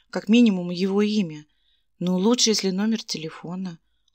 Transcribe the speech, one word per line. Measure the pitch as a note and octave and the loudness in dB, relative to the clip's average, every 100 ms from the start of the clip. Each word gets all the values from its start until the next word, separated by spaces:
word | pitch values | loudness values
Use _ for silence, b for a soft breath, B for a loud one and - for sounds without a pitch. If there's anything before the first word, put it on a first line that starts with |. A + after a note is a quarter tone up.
| B | B
как | - - | -6 2
минимум, | A#3 A#3 F#3 F3 | 6 6 4 -2
его | F3 F#3+ G3 | -2 0 2
имя, | G#3 G#3+ E3+ D3+ D3+ _ _ _ _ - | 0 0 -2 -6 -16 _ _ _ _ -6
но | F3 F#3 | -2 0
лучше, | G3+ B3 - | 2 2 2
если | G#3 F#3+ | 2 -2
номер | F#3 A3 A3 | -2 -2 -2
телефона, | - E3 D#3+ - D#3+ F#3 F#3 E3 _ _ _ | -6 -10 -10 -12 -12 -10 -10 -12 _ _ _